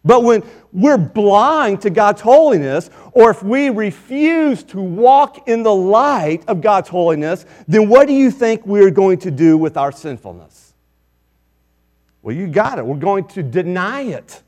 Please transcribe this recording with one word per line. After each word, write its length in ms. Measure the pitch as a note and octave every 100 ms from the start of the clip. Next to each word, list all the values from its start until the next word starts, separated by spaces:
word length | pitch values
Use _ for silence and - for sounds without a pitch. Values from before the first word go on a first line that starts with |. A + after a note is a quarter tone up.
But 180 | D3+ A#3+
when 220 | A#3+ A3+ - - _
we're 260 | F#3 C4+ C4
blind 800 | D#3+ G#3+ G#3 G3+ B3+ D#4 A#3+ G3
to 80 | G#3
God's 300 | F3 G#3 G3+
holiness, 680 | A3 C#4 D#4 F#3+ C#3 C#3+ - - -
or 180 | - A3+
if 120 | -
we 280 | G3 C4 C#4+
refuse 920 | G#3+ G#3+ - _ C4+ D#4 E4 D4+ G#3+
to 160 | - F#3+
walk 680 | F#3+ F3 B3 C#4 C#4 - -
in 160 | A3+
the 100 | A3
light 720 | G3 F#3 G#3+ C#4+ B3+ D#3 E3 -
of 140 | F#3+
God's 280 | G#3+ G3 F3+
holiness, 560 | F3 E3+ D#3 D3+ F3+ - - -
then 220 | G#3 G#3
what 180 | B3 C#4+
do 80 |
you 160 | C#4 C4+
think 340 | - A#3 A3
we're 280 | G3 G3+ G3
going 260 | E3+ F#3+ F3+
to 120 | F#3
do 260 | C3+ D#3+ D#3+
with 180 | D#3 D3+
our 140 | C#3
sinfulness? 840 | C#3 D#3 B2 G2 F2 D#2 _ _ _ _ _ _ _ _ _ _ _ _ _ _ _ _ _
Well, 140 | G#2+ C3+
you 100 | F#3+
got 320 | D#3+ A#3 A3+
it. 80 | -
We're 80 |
going 300 | C#3+ E3+ G3 -
to 140 | G3
deny 600 | C#3 D3 F3 F3+ F#3+ C4+
it. 420 | C4 C#3+ _ -